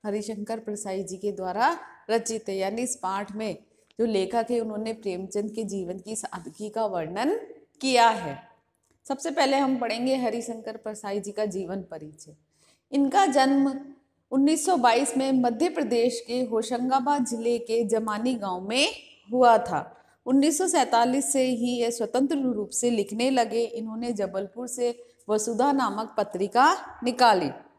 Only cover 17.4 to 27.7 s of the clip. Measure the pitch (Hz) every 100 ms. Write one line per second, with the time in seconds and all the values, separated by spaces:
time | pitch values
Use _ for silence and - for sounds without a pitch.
17.4 | 226 240 233 226 220 220 220 208 247 247
18.4 | 196 180 190 247 330 - - _ - 240
19.4 | 240 220 - 165 - - _ _ - 269
20.4 | 294 294 370 339 254 233 240 262 269 269
21.4 | 254 240 240 247 233 233 226 254 269 302
22.4 | 254 214 208 - 240 226 196 214 247 262
23.4 | 226 220 233 - 220 220 240 208 190 190
24.4 | 196 226 247 247 240 240 - _ - 214
25.4 | 214 226 277 277 233 202 220 - 208 180
26.4 | 196 233 285 370 - - 240 240 240 196
27.4 | 147 - -